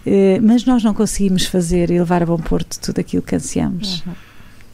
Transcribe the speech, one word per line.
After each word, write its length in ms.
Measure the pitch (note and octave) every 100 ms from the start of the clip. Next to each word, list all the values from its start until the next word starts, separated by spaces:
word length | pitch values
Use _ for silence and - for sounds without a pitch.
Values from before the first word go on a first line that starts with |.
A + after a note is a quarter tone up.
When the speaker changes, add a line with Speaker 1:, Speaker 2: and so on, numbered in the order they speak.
| -
Speaker 1:
Eh, 340 | G3+ G3 F#3+
mas 240 | G#3+ A#3+ C4
nós 180 | B3
não 100 | G#3+
conseguimos 520 | G3+ G#3 - G3 F#3 -
fazer 460 | F#3 E3 F3 E3+
e 80 | F3
levar 240 | E3+ F3
a 20 | E3+
bom 120 | E3+
porto 420 | D#3+ F3 - -
tudo 200 | - -
aquilo 220 | - F3+
que 140 | - -
ansiamos. 680 | - - - F3+ G3 F3 F3+
Speaker 2:
Uhum. 80 | F3 - - - - -